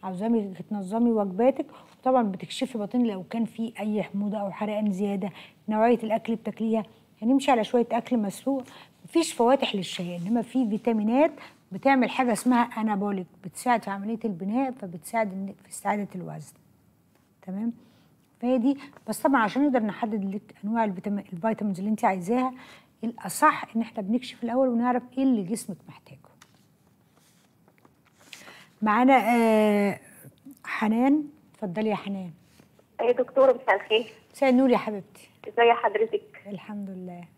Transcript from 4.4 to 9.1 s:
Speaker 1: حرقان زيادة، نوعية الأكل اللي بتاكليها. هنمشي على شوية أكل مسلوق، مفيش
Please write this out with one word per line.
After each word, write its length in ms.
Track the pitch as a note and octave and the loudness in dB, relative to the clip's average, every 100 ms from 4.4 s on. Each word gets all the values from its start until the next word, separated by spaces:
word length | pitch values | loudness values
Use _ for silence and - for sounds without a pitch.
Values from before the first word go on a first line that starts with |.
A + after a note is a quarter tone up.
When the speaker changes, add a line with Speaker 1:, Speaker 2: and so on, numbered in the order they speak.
| G3+ | -6
Speaker 1:
حرقان 400 | E3+ G#3 G#3+ G#3+ | -6 -6 -2 -2
زيادة، 380 | F#3 G3+ G3+ G3 - - _ - | 0 -2 -2 -6 -10 -20 _ -4
نوعية 300 | G#3+ A#3 A#3+ | 2 4 4
الأكل 220 | A3+ A3 A3+ | 2 -4 -2
اللي 100 | A3+ | -6
بتاكليها. 480 | - G3+ A3+ A3 G#3+ - _ _ | -6 -6 -2 -2 -2 -14 _ _
هنمشي 300 | A3 C4+ C4+ | 2 2 4
على 120 | B3 | 2
شوية 240 | G#3+ B3 A#3 | 4 2 2
أكل 260 | A#3 - B3 | -2 0 -2
مسلوق، 460 | G#3 - - C4+ A#3+ - - _ | -2 -4 -4 -4 -6 -18 -20 _
مفيش 300 | - | -2